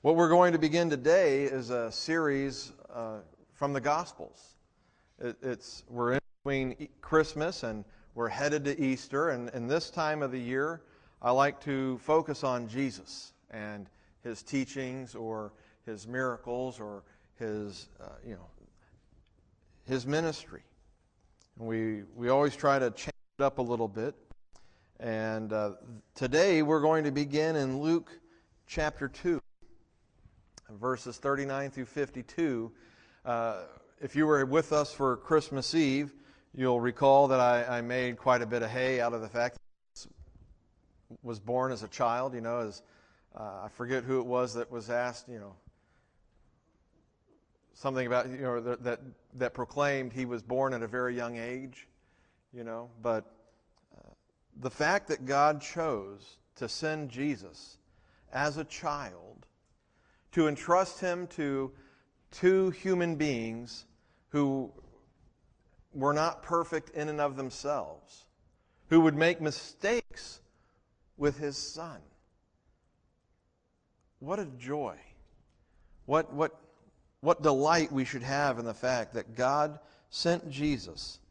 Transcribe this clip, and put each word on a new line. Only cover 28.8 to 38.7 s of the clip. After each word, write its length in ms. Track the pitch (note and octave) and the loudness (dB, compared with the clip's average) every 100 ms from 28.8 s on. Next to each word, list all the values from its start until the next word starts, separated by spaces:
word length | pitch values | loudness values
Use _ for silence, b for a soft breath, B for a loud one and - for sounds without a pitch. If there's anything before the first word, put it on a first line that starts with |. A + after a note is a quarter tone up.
| D3+ - C#3 | -4 -2 -8
two, 320 | - F3+ D#3+ - _ - - _ _ _ _ - _ _ - - G#2 | -4 0 0 -4 _ -20 -20 _ _ _ _ -20 _ _ -20 -20 -6
verses 380 | B2 B2+ B2 A#2 | -4 -4 -6 -6
thirty-nine 520 | C#3 C#3 C#3 C3+ C#3 | -2 -2 -2 -4 -6
through 140 | C3+ | -8
fifty-two. 880 | B2 D3+ C#3 B2+ A#2 - E3 A#2+ A2+ b b b b b | -8 -4 -6 -6 -10 -2 0 0 -4 b b b b b
Uh, 420 | C3 A#2 A#2 G2+ E2 - - _ | -4 -2 -2 -4 -10 -18 -20 _
if 160 | C#3 C#3+ | -4 2
you 100 | D#3 | 4
were 180 | D3 C3+ | 6 6
with 260 | D3+ - | 2 4
us 200 | D3+ C#3+ | 2 0
for 240 | - C3+ B2 | 0 0 0
Christmas 560 | - D#3 D3 C#3 B2 | 4 4 4 -4 0
Eve, 400 | E3 D3 C3+ C#3+ - B B B | 4 4 2 -2 -8 B B B
you'll 260 | - B2+ A#2+ | -2 2 4
recall 480 | B2 A#2+ C#3 C#3 C#3 | 2 4 8 8 8
that 100 | C3 | 6
I, 400 | B2 A#2+ A#2+ A#2+ | 6 4 2 -2
I 20 | |
made 340 | A#2 B2 B2 A#2+ | -2 -2 -2 0
quite 240 | C3+ B2 | 4 4
a 60 | A#2 | 4
bit 160 | A#2+ | -2
of 80 | A2+ | -2